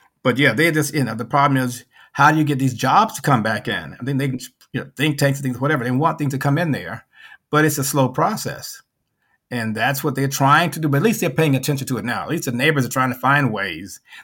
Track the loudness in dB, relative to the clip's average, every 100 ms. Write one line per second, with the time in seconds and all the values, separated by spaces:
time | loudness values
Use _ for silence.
0 | _ _ 0 2 2 4 2 2 -2 -2
1 | -2 -4 -2 2 4 2 0 -6 -16 _
2 | -12 2 4 4 2 2 0 0 2 2
3 | 2 0 2 2 2 -4 -4 -6 -8 -10
4 | -6 -2 -2 -4 -10 _ _ -10 -10 -2
5 | -2 2 0 0 -4 -2 -2 0 0 0
6 | 0 0 -4 -2 0 0 0 -2 -6 -12
7 | -16 _ -20 -20 _ 2 2 0 -2 0
8 | 0 0 -2 -2 -6 -10 -14 -16 _ _
9 | _ _ _ _ _ -6 -4 -2 0 0
10 | -2 -2 -2 0 4 4 2 -2 0 2
11 | 2 2 0 2 2 2 0 -2 -4 -6
12 | -4 -6 -4 -4 -4 0 2 2 0 0
13 | -2 0 2 2 2 -2 -4 -6 -12 -16
14 | _ -20